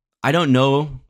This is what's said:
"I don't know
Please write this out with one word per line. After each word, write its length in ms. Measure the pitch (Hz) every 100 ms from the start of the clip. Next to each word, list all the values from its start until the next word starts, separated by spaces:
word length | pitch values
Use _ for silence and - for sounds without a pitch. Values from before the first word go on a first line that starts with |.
| _ _
"I 80 | 123
don't 220 | 165 156
know 480 | 127 135 139 147 131